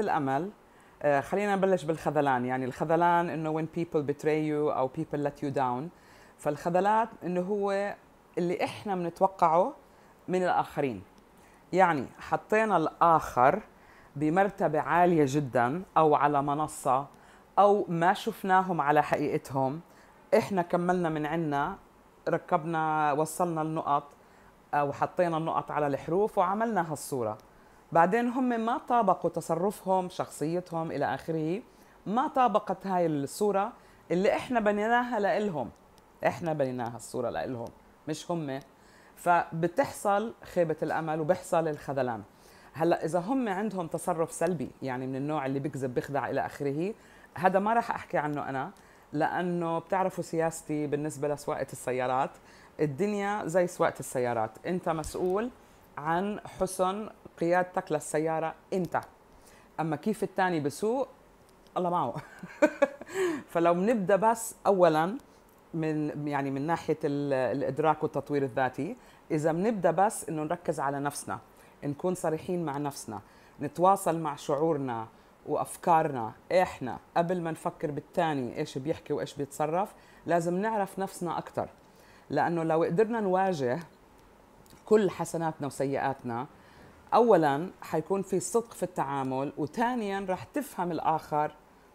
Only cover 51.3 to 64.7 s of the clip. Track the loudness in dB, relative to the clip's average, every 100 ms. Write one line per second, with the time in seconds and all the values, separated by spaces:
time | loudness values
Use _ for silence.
51.3 | -2 -4 -4 -6 -8 -4 -2 0 0 0
52.3 | -4 -20 -20 -14 -4 -2 0 -2 0 -2
53.3 | -2 0 2 2 2 0 -2 -6 -4 -2
54.3 | 0 -2 -6 -6 -4 -2 -4 -4 -4 -2
55.3 | -2 -4 -8 -20 -20 -20 -10 -2 -2 -2
56.3 | -6 -8 -4 -2 0 0 -2 -8 -14 -16
57.3 | -4 2 2 2 -2 -2 -2 -2 -2 0
58.3 | 0 -4 -6 -6 -4 -2 -4 -6 -14 -20
59.3 | -20 -20 -20 -14 -6 -4 -2 -2 -2 -2
60.3 | 0 0 0 -2 -2 -2 -2 -4 -10 -20
61.3 | -20 -20 -20 -10 -4 0 0 -2 -4 -10
62.3 | -16 -16 2 2 4 0 0 -10 -2 -2
63.3 | -2 -4 0 2 4 2 2 2 4 4
64.3 | 0 -4 -4 2